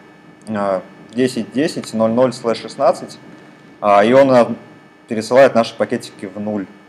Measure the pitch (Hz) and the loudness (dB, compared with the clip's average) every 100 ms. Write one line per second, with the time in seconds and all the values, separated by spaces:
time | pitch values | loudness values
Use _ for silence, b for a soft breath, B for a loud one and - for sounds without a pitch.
0 | - - - - - 110 101 95 - - | -20 -20 -20 -20 -10 -6 -4 -4 -6 -18
1 | - 117 127 127 104 120 160 143 113 113 | -12 -2 -2 -2 -6 -4 -4 -4 -8 -2
2 | 113 113 127 120 117 110 110 - 135 110 | -2 2 0 -2 -6 -6 -8 -2 -2 -2
3 | 120 - - B B B - - 104 101 | -8 -18 -20 B B B -20 -6 2 4
4 | 107 131 139 123 113 117 - - - _ | 6 6 6 4 2 -2 -12 -20 -20 _
5 | - 113 107 123 131 117 117 - 107 120 | -10 -8 0 4 6 4 -2 -2 -4 -4
6 | - - 101 95 104 104 92 - | -8 -14 -14 -10 -8 -6 -8 -14